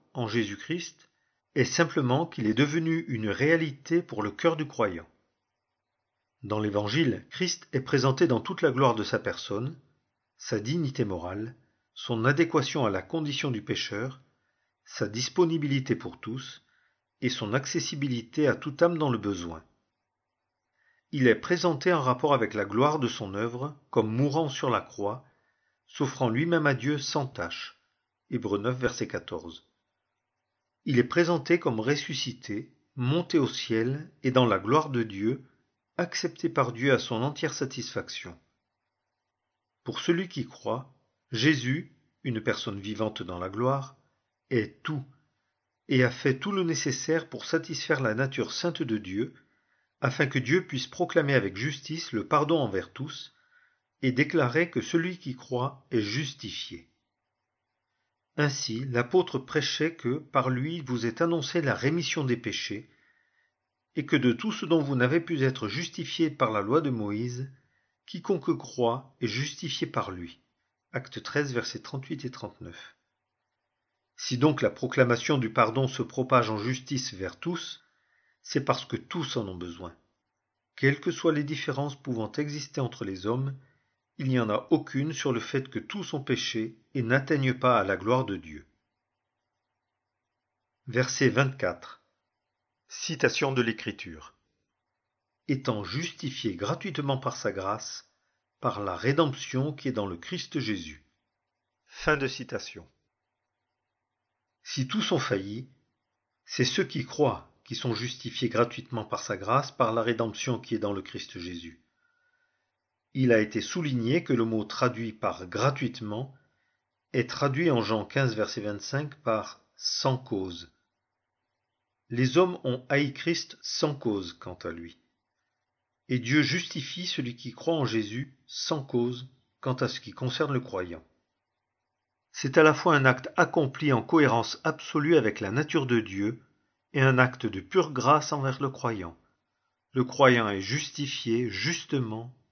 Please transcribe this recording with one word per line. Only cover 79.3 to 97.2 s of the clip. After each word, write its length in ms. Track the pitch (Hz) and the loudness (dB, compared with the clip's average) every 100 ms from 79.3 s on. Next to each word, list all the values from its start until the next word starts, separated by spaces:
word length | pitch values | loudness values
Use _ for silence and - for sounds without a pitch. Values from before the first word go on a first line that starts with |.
| - | -4
en 100 | 101 | -6
ont 100 | 90 | -6
besoin. 360 | 87 85 90 - _ _ _ _ _ _ _ - | -10 -10 -14 -16 _ _ _ _ _ _ _ 0
Quelles 240 | 139 139 | 2 2
que 100 | - | 0
soient 220 | - 170 | 0 2
les 100 | 151 | 2
différences 580 | 143 151 - 131 143 135 | 0 -4 -4 -2 -4 -6
pouvant 300 | - 117 107 | -6 -4 -4
exister 480 | - 147 147 139 - | -4 -4 -6 -8 -4
entre 240 | 123 - 101 | -4 -4 -8
les 220 | 95 98 | -6 -2
hommes, 280 | 123 139 135 _ _ _ _ _ - | -2 -2 -6 _ _ _ _ _ -6
il 100 | 135 | 0
n'y 120 | 127 | 2
en 100 | 113 | 2
a 180 | 104 - | 2 4
aucune 420 | 156 156 135 147 | 2 2 -2 -2
sur 180 | 160 147 | -2 0
le 80 | 117 | -2
fait 300 | - 135 131 | 0 -4 -4
que 100 | 113 | -8
tous 340 | - 208 170 | -8 -8 -6
ont 100 | 151 | -6
péché 540 | 135 123 - 117 110 - _ | -2 -2 -2 -4 -4 -8 _
et 80 | 139 | -2
n'atteignent 500 | 113 131 135 156 131 | 2 2 2 0 2
pas 260 | 127 127 120 | 2 4 4
à 40 | |
la 120 | 98 95 | 4 0
gloire 300 | 95 127 127 | 2 2 2
de 100 | 95 | -4
Dieu. 300 | 80 76 - _ _ _ _ _ _ _ _ _ _ _ _ _ _ _ _ _ _ _ _ _ - | -8 -16 -18 _ _ _ _ _ _ _ _ _ _ _ _ _ _ _ _ _ _ _ _ _ -6
Verset 420 | 117 127 - 131 | -2 0 2 2
vingt-quatre. 720 | 110 139 131 92 87 - - _ _ _ _ _ _ _ _ _ | 4 2 0 -4 -4 -10 -20 _ _ _ _ _ _ _ _ _
Citation 640 | - - 151 - - 143 | -10 -6 2 2 2 0
de 100 | 131 | 2
l'Écriture. 720 | 113 110 - - - 78 - _ _ _ _ _ _ _ _ _ _ _ - | 0 0 -6 -8 -10 -14 -18 _ _ _ _ _ _ _ _ _ _ _ -4
Étant 360 | 135 - 110 | -4 -2 -4
justifié 720 | 95 113 170 - 147 - 113 90 | -4 -6 -8 -8 -10 -6 -6 -4
gratuitement 640 | 101 - 202 151 139 | -4 -4 -6 -6 -2
par 200 | 131 | -2